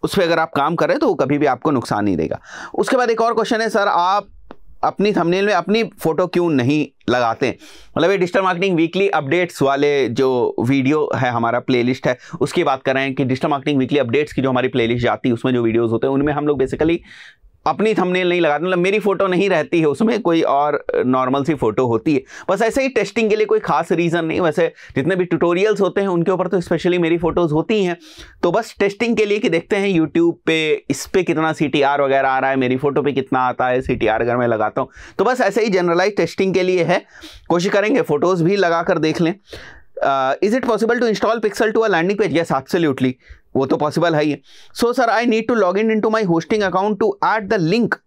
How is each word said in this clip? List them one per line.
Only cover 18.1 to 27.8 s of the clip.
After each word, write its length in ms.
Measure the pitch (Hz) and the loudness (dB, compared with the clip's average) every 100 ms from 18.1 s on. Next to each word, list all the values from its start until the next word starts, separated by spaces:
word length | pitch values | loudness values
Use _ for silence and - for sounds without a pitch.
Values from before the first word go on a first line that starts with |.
| 180 180 | 0 0
नहीं 120 | 175 | 2
लगाते, 220 | 165 147 180 | 2 0 0
मतलब, 120 | 180 | 0
मेरी 220 | 175 214 | 2 0
फोटो 280 | 202 185 196 | 0 0 0
नहीं 220 | 180 196 | 2 2
रहती 300 | 175 147 170 | 0 0 0
है 60 | 156 | 0
उसमें, 360 | 139 220 117 | 2 0 0
कोई 200 | 170 165 | 0 2
और 440 | - 139 147 147 - - 123 | 2 2 0 -2 -2 -2 0
नॉर्मल 380 | 131 131 139 | 0 0 -2
सी 100 | 139 | -2
फोटो 340 | 147 117 107 127 | 0 0 0 0
होती 280 | 113 147 143 | 0 0 -2
है। 80 | - - - | -2 -14 -4
बस 120 | 180 | 0
ऐसे 200 | 226 226 | 0 0
ही 80 | 269 | -2
टेस्टिंग 400 | 262 240 - 220 | -2 -2 -2 0
के 60 | 214 | 0
लिए, 100 | 214 | 2
कोई 140 | 214 | 0
खास 320 | 214 147 - | 0 -2 0
रीजन 340 | 170 170 170 165 | 0 0 0 -2
नहीं। 160 | 156 | 0
वैसे 320 | 175 151 165 - - - | 0 0 -2 -4 -8 -4
जितने 200 | 143 185 | 0 0
भी 100 | 180 | 0
ट्यूटोरियल्स 560 | 160 170 175 208 190 | 0 2 2 2 2
होते 200 | 190 - | 0 0
हैं 60 | 196 | -2
उनके 240 | 175 170 | 0 0
ऊपर 160 | 185 180 | 0 0
तो 140 | 196 | -2
specially 380 | 175 170 180 175 | -2 -2 0 0
मेरी 180 | 165 170 | 2 0
फोटोज 340 | 165 156 170 | 0 0 0
होती 320 | 151 160 220 | 0 0 0